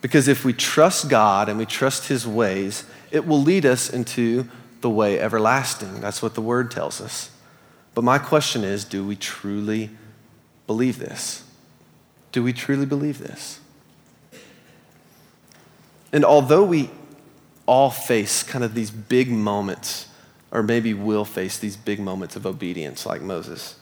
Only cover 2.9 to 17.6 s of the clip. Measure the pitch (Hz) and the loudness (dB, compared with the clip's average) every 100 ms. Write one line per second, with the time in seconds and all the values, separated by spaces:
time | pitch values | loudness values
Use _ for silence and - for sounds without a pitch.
2.9 | - - 156 156 151 139 190 147 127 - | -20 -4 -4 2 2 4 4 4 2 0
3.9 | 123 117 - 117 120 127 - - - 123 | -4 -4 0 0 0 -2 -10 -20 -6 -2
4.9 | 110 104 92 104 110 110 131 127 - 98 | 2 2 2 0 2 2 2 0 -6 -10
5.9 | 98 104 104 110 113 110 120 120 - - | -8 -8 -6 -6 -4 -2 -2 -2 -4 -8
6.9 | - 107 - - - _ _ _ _ _ | -8 -10 -12 -12 -18 _ _ _ _ _
7.9 | - 120 135 139 156 143 123 98 101 101 | -2 2 2 4 2 2 -2 -2 -4 -6
8.9 | 98 98 101 - - 101 101 104 107 110 | -6 -6 -6 -8 -10 -8 -6 -4 -4 -6
9.9 | 110 - - _ _ _ _ - 110 127 | -12 -20 -20 _ _ _ _ -6 0 0
10.9 | 110 - - - - - _ _ _ _ | -2 -10 -10 -10 -10 -16 _ _ _ _
11.9 | _ _ _ _ - 120 123 - 139 139 | _ _ _ _ -2 -2 -2 -2 -2 0
12.9 | 143 147 131 - - - - _ _ _ | -2 -4 -6 -12 -14 -14 -16 _ _ _
13.9 | _ _ _ _ - - - _ _ _ | _ _ _ _ -20 -20 -20 _ _ _
14.9 | _ _ _ _ _ _ - _ _ _ | _ _ _ _ _ _ -20 _ _ _
15.9 | _ _ 151 143 147 131 156 202 170 131 | _ _ 4 6 6 8 6 6 4 0
16.9 | - - - - _ _ _ | -6 -20 -20 -20 _ _ _